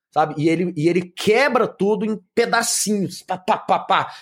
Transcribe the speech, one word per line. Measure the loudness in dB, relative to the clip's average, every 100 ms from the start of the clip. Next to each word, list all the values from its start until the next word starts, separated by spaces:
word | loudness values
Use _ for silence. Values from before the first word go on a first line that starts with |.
| _
sabe? | -2 0 0
E | 0
ele, | 2 -2 0
e | 0
ele | 0
quebra | -4 -4 2 2 4 2 0
tudo | 0 0 0 -2
em | -6 _ -2
pedacinhos, | 0 0 0 -2 -2 -2 -2 -6
pá, | -8 -8
pá, | -2 -2
pá, | 2 0
pá. | 2 0 0 -10